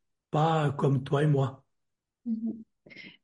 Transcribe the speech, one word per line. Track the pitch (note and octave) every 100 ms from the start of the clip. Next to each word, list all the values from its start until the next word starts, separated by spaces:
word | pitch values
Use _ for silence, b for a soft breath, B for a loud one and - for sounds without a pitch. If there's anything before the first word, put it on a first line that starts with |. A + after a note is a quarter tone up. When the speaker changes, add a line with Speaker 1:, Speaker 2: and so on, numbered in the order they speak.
| _ _ _
Speaker 1:
pas | D#3 D#3+ D#3+ D3
comme | C#3+ D3 C3+
toi | - C#3+
et | D3+
moi. | C#3 C3+ - _ _ _ _ _ _ A#3+
Speaker 2:
Mhm. | A3 A3+ - - _ - B B B